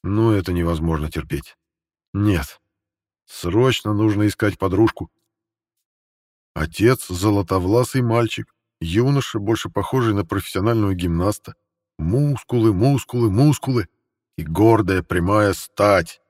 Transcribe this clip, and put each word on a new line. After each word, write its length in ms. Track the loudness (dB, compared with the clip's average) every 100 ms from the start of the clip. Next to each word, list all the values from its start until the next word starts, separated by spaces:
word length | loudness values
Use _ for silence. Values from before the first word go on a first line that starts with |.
Ну, 300 | -4 0 2
это 200 | 2 0
невозможно 580 | -2 0 0 -2 -2 -4
терпеть. 460 | -8 -8 -8 -10 _ _ _ _ _ _
Нет. 480 | -2 0 0 -4 -12 _ _ _ _ _ _ _
Срочно 680 | -10 -2 2 2 0 -4
нужно 320 | 0 0 2 -2
искать 320 | 0 -4 -2
подружку. 520 | -2 2 0 0 -14 _ _ _ _ _ _ _ _ _ _ _ _ _ _
Отец — 520 | -6 -6 2 2 2 -2
золотовласый 960 | -2 0 0 0 -2 0 0 0 -2
мальчик, 520 | 0 0 0 -4 -12 _ _ -10
юноша, 580 | -2 0 2 0 -2 -6
больше 320 | -2 -2 -2
похожий 440 | -6 -4 -2 0
на 100 | 0
профессионального 720 | -2 -6 -4 -2 0 0 0
гимнаста. 600 | 0 -2 0 -2 -4 -10 -20 _ _ _ -8
Мускулы, 760 | -4 0 0 -2 -4 0 2
мускулы, 560 | 2 2 0 -2 -2 0
мускулы 580 | 4 2 2 -2 -4 -4 _ _ _ _ -12
и 80 |
гордая 580 | -6 2 4 6 4 -2
прямая 520 | -2 -2 2 2 2
стать. 680 | 0 -6 0 4 4 2 -10 _